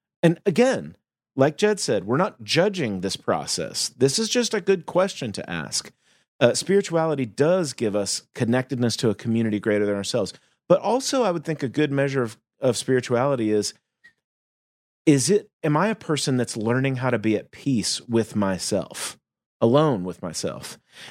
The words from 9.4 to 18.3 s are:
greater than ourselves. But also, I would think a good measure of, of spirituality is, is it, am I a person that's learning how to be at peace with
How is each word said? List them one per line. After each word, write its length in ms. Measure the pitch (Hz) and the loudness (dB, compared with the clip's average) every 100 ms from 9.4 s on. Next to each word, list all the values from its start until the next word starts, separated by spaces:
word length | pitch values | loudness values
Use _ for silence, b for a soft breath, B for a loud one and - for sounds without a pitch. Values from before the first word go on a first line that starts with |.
| 113 104 | 0 0
greater 280 | 110 104 101 | 0 0 0
than 100 | 101 | -2
ourselves. 380 | 98 120 92 b b b - | -2 -2 -4 b b b 2
But 140 | 170 | 2
also, 400 | 202 247 - 269 | 4 0 0 0
I 80 | 214 | 0
would 140 | 170 | 0
think 180 | 165 156 | -4 -4
a 60 | 131 | -4
good 220 | 160 143 | 0 0
measure 320 | 139 139 135 | 2 0 0
of, 140 | 113 - _ _ | -2 -6 _ _
of 160 | 131 - | 0 0
spirituality 720 | - 127 123 120 139 131 107 | 0 0 2 0 2 0 2
is, 220 | 107 101 - _ _ b _ _ _ _ _ _ _ _ _ - | 2 0 -6 _ _ b _ _ _ _ _ _ _ _ _ 2
is 240 | 139 131 | 4 4
it, 180 | 202 - _ | 0 0 _
am 160 | 156 151 | 0 2
I 100 | 208 | 0
a 60 | |
person 420 | 214 - 143 - 127 | -2 -4 -2 0 0
that's 220 | 117 113 | -2 -2
learning 380 | 110 127 135 127 | -2 0 0 -2
how 120 | 127 | -2
to 100 | 117 | 0
be 180 | 110 104 | 0 0
at 140 | - | -4
peace 520 | - 139 120 - - | -6 -2 0 -2 -6
with 340 | - 117 107 | -2 0 0